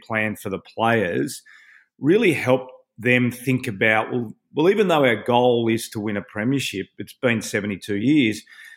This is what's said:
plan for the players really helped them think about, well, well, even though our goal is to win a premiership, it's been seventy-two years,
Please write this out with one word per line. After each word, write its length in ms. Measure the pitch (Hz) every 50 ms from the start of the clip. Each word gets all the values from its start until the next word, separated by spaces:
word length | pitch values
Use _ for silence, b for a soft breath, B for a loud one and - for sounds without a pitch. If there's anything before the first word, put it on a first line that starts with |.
| -
plan 300 | - 113 110 107 107 101
for 140 | - - 104
the 100 | 95 87
players 800 | - - - - 110 117 117 113 98 87 - 127 143 143 - - b b b b b b b b b b _ _
really 340 | - 139 185 220 240 185 143
helped 360 | - 104 123 131 127 - - - - _ _ _ -
them 340 | - 123 123 123 123 120
think 340 | 120 - - 135 131 120 123
about, 460 | 120 101 95 113 110 110 110 113 -
well, 240 | 123 123 120 107 - - _ _ -
well, 160 | 139 156 185
even 200 | 208 214 214 180
though 160 | 165 151 139
our 180 | 127 117 101 -
goal 460 | - 120 123 123 127 120 117 117 113
is 160 | 113 113 - -
to 140 | - 113
win 160 | 104 110 101 101
a 40 |
premiership, 640 | - - - 107 107 123 139 135 - - - 95 98 - _ -
it's 160 | 104 - -
been 280 | _ - 123 117 107
seventy-two 540 | 98 - - 107 98 104 101 90 - - 104
years, 460 | 101 107 131 156 151 127 110 107 - B B B B B B B